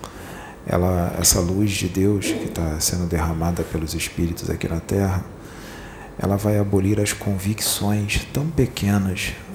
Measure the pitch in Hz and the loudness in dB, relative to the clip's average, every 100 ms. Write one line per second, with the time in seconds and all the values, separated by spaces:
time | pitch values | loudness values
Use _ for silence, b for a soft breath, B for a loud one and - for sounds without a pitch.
0 | B B B B B B - 85 90 90 | B B B B B B 0 2 2 2
1 | 87 - 87 101 87 95 104 101 92 90 | 0 2 2 4 2 2 2 2 0 2
2 | 98 101 - - - - 82 78 - 90 | 4 2 0 -2 -4 -2 -2 0 0 0
3 | 87 85 82 80 82 85 80 82 80 82 | 0 2 2 2 0 0 -2 -2 -2 -4
4 | - - 85 85 - 82 - 82 - 98 | -4 0 -2 -2 -4 -2 -2 -2 0 2
5 | 98 92 - - B B B B B B | 4 2 -2 -10 B B B B B B
6 | B - 92 98 104 104 101 98 98 101 | B -2 0 2 4 2 4 4 4 4
7 | 104 - 104 95 95 107 - - 101 104 | 2 0 -2 -2 0 0 0 0 2 2
8 | 104 - - 123 156 143 120 - 101 101 | 2 0 0 -2 0 2 2 2 2 4
9 | 95 92 - - - | 2 -2 -4 -8 -10